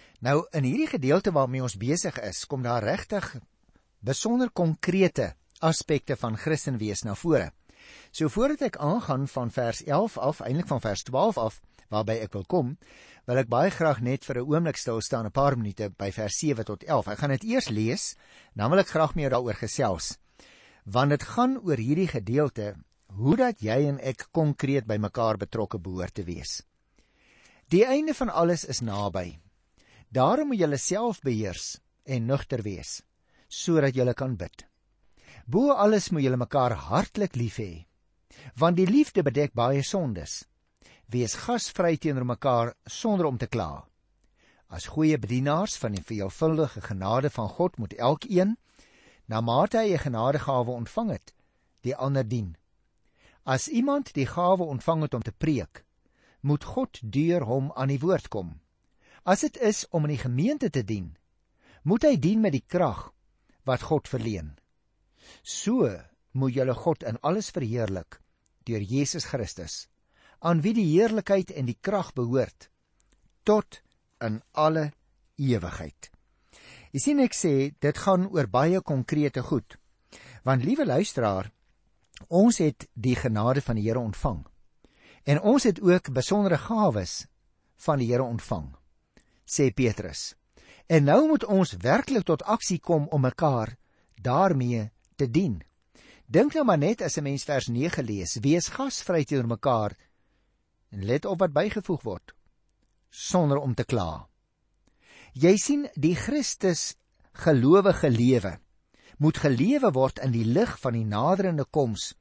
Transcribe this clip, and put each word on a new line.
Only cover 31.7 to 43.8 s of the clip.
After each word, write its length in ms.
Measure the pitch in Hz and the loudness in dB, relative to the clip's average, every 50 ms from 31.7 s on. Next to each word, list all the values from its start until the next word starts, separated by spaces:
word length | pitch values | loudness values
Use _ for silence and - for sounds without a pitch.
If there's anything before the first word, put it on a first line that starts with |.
| - - _ _ _ _ _ | -12 -14 _ _ _ _ _
en 200 | 135 135 123 113 | -6 -4 -2 -2
nugter 360 | 117 139 139 - - 139 117 | 0 -2 -2 -2 -4 -6 -4
wees, 420 | 98 104 95 80 - - - - - _ _ _ _ _ _ _ _ | -4 -6 -8 -8 -10 -12 -14 -16 -16 _ _ _ _ _ _ _ _
sodat 460 | - - - - - 165 156 139 139 127 | -16 -14 -6 -2 2 4 4 4 4 2
julle 200 | 131 123 123 120 | 2 2 0 0
kan 220 | - 135 131 120 | -2 -4 -6 -6
bid. 300 | 90 87 - _ - - _ _ _ _ _ _ _ _ _ _ _ _ - - - - | -6 -8 -12 _ -16 -20 _ _ _ _ _ _ _ _ _ _ _ _ -20 -20 -18 -6
Bo 260 | - 127 202 269 285 | 0 2 4 4 4
alles 380 | 269 214 202 208 220 202 - - | 4 6 6 6 6 4 2 0
moet 140 | 185 151 135 | 0 2 2
julle 140 | 131 127 | 2 2
mekaar 340 | 123 120 - - 139 127 123 | 0 -2 0 2 2 2 2
hartlik 640 | 113 - - - 107 156 208 - - 208 202 - - | 0 -2 -4 0 0 0 0 0 -2 -4 -2 -2 -2
lief 220 | 120 120 110 - | -2 -4 -4 -4
hê, 280 | - 110 92 82 80 82 _ _ _ _ _ _ _ _ _ - - - - - | -6 -8 -8 -10 -14 -18 _ _ _ _ _ _ _ _ _ -20 -20 -20 -12 -2
want 220 | - 156 170 180 | 2 2 4 4
die 100 | 170 185 | 4 4
liefde 360 | 180 220 285 302 - - 196 160 | 4 6 4 4 4 2 0 0
bedek 300 | 139 113 143 147 143 - | 2 2 0 0 0 0
baie 300 | 120 117 127 139 139 135 | 0 0 2 2 0 -2
sondes. 640 | - - 196 170 127 104 87 78 - - - - _ _ _ _ _ _ _ _ - - _ _ | -2 -2 -4 -2 -4 -6 -6 -8 -10 -12 -14 -16 _ _ _ _ _ _ _ _ -20 -20 _ _
Wees 300 | - - 123 123 107 - | -6 -4 -2 -2 -2 -4
gasvry 600 | - - - 247 226 - - - - 175 170 160 | -6 -4 -4 -4 -2 -4 -4 -2 0 2 2 2
teenoor 280 | - - 156 139 131 123 | 0 0 -2 -2 -2 -2
mekaar 480 | 123 120 - - 139 123 120 117 120 - _ - | -4 -4 -2 0 2 2 2 2 0 -4 _ -18
sonder 400 | - - - - 226 208 185 170 | -16 -10 -4 -2 0 2 2 2
om 120 | 147 127 | 0 0
te 100 | 113 127 | -2 -4
kla. 380 | - - 117 90 78 69 - | -4 -4 -4 -4 -4 -8 -12